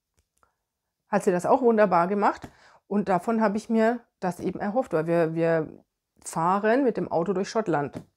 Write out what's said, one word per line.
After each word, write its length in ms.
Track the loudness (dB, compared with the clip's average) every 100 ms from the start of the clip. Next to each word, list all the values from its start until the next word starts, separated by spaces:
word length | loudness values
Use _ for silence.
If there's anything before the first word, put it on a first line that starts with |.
| _ _ _ _ _ _ _ _ _ _ -4
hat 160 | -2
sie 80 | 2
das 140 | 0 2
auch 160 | 2
wunderbar 440 | 4 4 4 2 2
gemacht. 420 | 0 0 -2 -10 _ -20 _ -4
Und 220 | -2 0
davon 320 | 0 0 0
habe 160 | 0 -2
ich 120 | -2
mir 320 | 2 2 0 _ _
das 200 | -6 -4
eben 200 | -6 -4
erhofft, 320 | -4 -4 -2
weil 140 | -2 0
wir, 280 | 0 0
wir 500 | 0 0 0 -2 -10 _ _ _ _
fahren 600 | -10 -2 0 2 2 2
mit 120 | 2 -2
dem 140 | -2
Auto 220 | -2 -2
durch 160 | -2 -2
Schottland. 540 | -4 -2 -2 -2 -8 -18